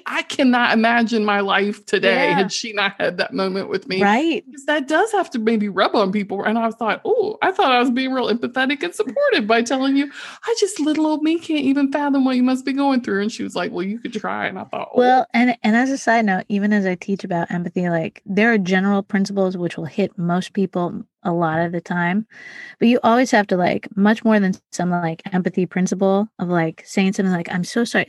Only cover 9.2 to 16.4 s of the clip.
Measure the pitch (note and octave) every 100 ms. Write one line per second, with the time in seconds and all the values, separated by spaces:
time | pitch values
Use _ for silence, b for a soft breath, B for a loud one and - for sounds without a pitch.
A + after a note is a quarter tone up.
9.2 | C#5+ F#4 G#3 A#3 A#3+ C4+ C4+ C4+ C#4+ B
10.2 | B B - A4+ F#4+ G4 D4 D4+ D#4 D4+
11.2 | D#4 E4+ E4 D4+ C4+ C#4 C#4 D4 C#4+ C#4
12.2 | C4 B3+ B3+ C4 C#4 C4+ C#4 B3+ A#3+ G3
13.2 | G#3+ - G3 F#3 F3+ F3 F#3+ A3+ - G#3+
14.2 | F#3 G#3 - F#3+ G#3+ - - B3 B3 B3+
15.2 | - A#3 B3 - G#3+ A3+ C4 C4+ - A#3
16.2 | G#3+ F#3